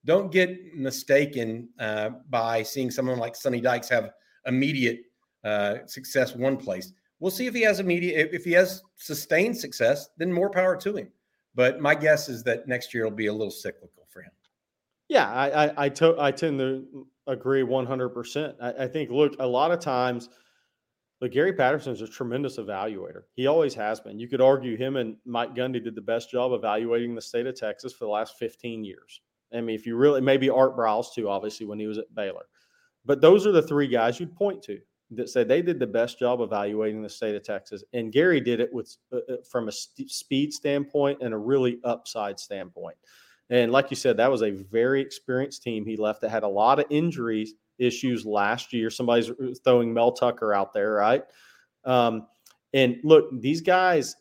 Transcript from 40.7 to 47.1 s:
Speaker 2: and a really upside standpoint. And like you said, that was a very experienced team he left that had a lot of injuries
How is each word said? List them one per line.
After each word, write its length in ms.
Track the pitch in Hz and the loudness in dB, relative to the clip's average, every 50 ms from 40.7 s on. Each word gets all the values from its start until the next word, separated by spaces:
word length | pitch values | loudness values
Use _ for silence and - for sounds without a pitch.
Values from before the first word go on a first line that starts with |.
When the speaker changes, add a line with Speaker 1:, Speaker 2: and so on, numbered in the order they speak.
| 143 143 143 143 - 147 139 139 139 139 | -2 -2 -4 -2 -2 0 0 0 0 -4
Speaker 2:
and 140 | 127 117 110 | -6 -6 -6
a 20 | |
really 420 | 107 104 117 135 139 127 123 117 120 - | -4 -2 0 2 2 2 0 -2 -2 -4
upside 560 | 120 117 - _ - - 113 104 101 98 - | -4 -4 -4 _ -12 -8 -6 -6 -6 -8 -10
standpoint. 560 | - - 101 95 90 90 87 87 85 82 76 _ _ _ _ _ _ _ _ _ _ _ | -12 -12 -12 -12 -12 -14 _ -14 -14 -14 -16 _ _ _ _ _ _ _ _ _ _ _
And 200 | 123 123 120 117 | 2 2 4 6
like 200 | 123 135 139 - | 4 2 2 2
you 40 | 135 | -6
said, 220 | - - 131 - | 0 2 4 6
that 140 | 104 117 135 | 6 6 6
was 100 | 135 110 | 4 2
a 80 | 113 104 | 0 -2
very 520 | 101 95 95 95 104 113 117 127 139 139 | -2 -6 -12 -4 0 0 2 2 2 0
experienced 600 | 139 135 - - _ - 127 127 135 139 - - | -2 -4 -10 -14 _ -4 -2 -2 -2 -4 -8 -10
team 240 | - 123 113 110 107 | -8 -6 -6 -6 -6
he 120 | 110 110 | -6 -4
left 240 | 107 107 104 107 - | -2 -2 -2 -2 -2
that 80 | - 107 | -4 -2
had 120 | 113 110 | -2 -2
a 60 | 107 | -2
lot 320 | 101 98 101 107 123 139 147 | 0 2 4 4 4 4 4
of 60 | 143 - | 2 0
injuries 640 | 147 151 165 170 | 0 0 0 0